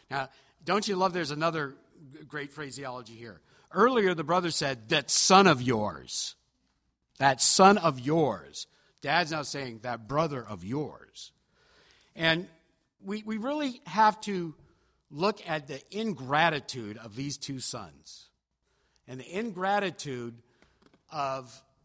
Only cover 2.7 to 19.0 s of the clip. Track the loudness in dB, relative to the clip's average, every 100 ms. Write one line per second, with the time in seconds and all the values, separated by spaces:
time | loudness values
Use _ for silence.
2.7 | -10 -10 -12 -14 -16 -16 -18 _ _ _
3.7 | 2 4 4 2 2 0 0 0 0 -2
4.7 | -4 -2 0 2 2 8 8 8 6 2
5.7 | 0 -2 -6 -10 -8 -8 -12 _ _ _
6.7 | _ _ _ _ 0 2 4 4 8 8
7.7 | 8 4 0 0 2 2 0 -8 -16 -16
8.7 | _ _ _ -2 0 0 -4 -6 -8 -8
9.7 | -8 -8 -8 -4 0 0 -2 -8 -10 -6
10.7 | -6 -6 -10 -20 -20 -20 _ _ _ _
11.7 | _ _ _ _ 0 2 2 -2 _ _
12.7 | _ _ _ -10 -8 -6 -6 -4 -2 -4
13.7 | -6 -4 4 4 4 -2 -4 -6 -10 _
14.7 | _ _ _ _ -2 -2 -2 -4 -6 -6
15.7 | -14 -10 -6 -6 -6 -2 2 4 2 -4
16.7 | -10 -10 -10 -12 -10 -8 -8 -10 -8 -8
17.7 | -10 -12 -18 -20 -20 -20 _ _ _ _
18.7 | _ _ _